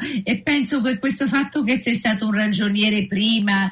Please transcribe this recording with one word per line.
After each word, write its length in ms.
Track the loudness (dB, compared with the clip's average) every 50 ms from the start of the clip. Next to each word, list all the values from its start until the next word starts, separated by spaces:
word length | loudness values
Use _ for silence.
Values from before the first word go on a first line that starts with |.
| -4 -4 -4 -4 -2
e 180 | -2 -2 -2 0
penso 380 | 0 0 0 0 0 0 0
che 180 | 0 0 -2 0
questo 280 | -2 -2 -2 0 0 0
fatto 340 | 0 0 0 0 -2 -2 0
che 140 | 0 0 0
sei 160 | 0 -2 -2
stato 320 | 0 0 0 -2 0 0
un 60 | 0 0
ragioniere 760 | 0 0 0 0 0 0 0 2 2 2 2 2 0 0
prima 640 | -2 -2 0 2 2 2 2 2 2 2 2 2 0